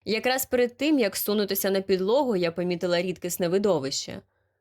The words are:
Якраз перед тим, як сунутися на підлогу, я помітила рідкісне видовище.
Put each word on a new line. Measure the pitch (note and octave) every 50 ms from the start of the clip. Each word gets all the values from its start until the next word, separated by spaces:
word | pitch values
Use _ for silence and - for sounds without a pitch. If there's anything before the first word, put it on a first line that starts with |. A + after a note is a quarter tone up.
| _
Якраз | - G#3 A3 A3 B3 B3+ C4 C4
перед | - - A#3+ B3 A#3 A#3+ -
тим, | C4+ D#4 D#4 C#4
як | A3+ G3 -
сунутися | - - - G#3 G#3+ G#3 G3+ G3 G3 - G3
на | G3 G3
підлогу, | F#3+ - G3 F#3 F#3 G3 A3+ C#4+ D4 B3+ A3
я | F3+ F3 E3
помітила | E3 - F3+ F3+ F3+ E3+ F#3 F3+ F3 E3+
рідкісне | F3+ F#3 F3+ - - F3 F3 - F#3 E3+
видовище. | F3 G3+ G#3 G#3 F3+ D3+ C3 C3+ - - - - F3+ - - _ _ _ _ _ _ _